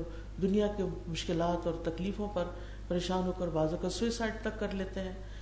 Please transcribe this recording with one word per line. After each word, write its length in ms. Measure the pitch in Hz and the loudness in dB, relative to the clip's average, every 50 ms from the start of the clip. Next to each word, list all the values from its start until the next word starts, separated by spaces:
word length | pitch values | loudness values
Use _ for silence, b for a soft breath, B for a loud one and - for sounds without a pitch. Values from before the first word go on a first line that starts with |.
| 160 - B B B B B - | -4 -4 B B B B B 0
دنیا 260 | 185 190 196 214 208 202 208 202 | 2 4 6 6 4 4 2 2
کے 60 | 185 170 165 - - 175 | 0 0 -2 -4 -4 -4
مشکلات 600 | 160 156 - - 175 160 170 175 170 170 - 170 | -4 -4 0 0 2 4 4 4 2 2 2 0
اور 80 | 160 160 - | 0 0 -2
تکلیفوں 440 | 165 160 175 180 202 190 202 208 202 - | -2 -2 0 -2 -2 -2 -2 -2 -2 0
پر 100 | 180 180 180 B B B B B B B B | 0 -2 -2 B B B B B B B B
پریشان 360 | 175 175 165 - 185 185 180 | 0 0 2 2 2 2 2
ہو 80 | 185 | 2
کر 160 | 180 - 180 170 | 0 0 0 0
بعض 260 | 156 156 156 156 175 | 4 4 4 4 2
اوقات 180 | 175 - 180 | 2 0 0
سوئسائیڈ 420 | - - 233 233 233 - 226 214 220 - | 0 2 2 0 2 2 0 0 -2 0
تک 180 | - 220 214 - | -2 -4 -2 -2
کر 80 | 208 196 196 | -2 -2 -2
لیتے 260 | 196 190 180 - 196 | -2 -2 -2 -2 -4
ہیں، 140 | 190 185 185 - B B B B | -4 -4 -6 -6 B B B B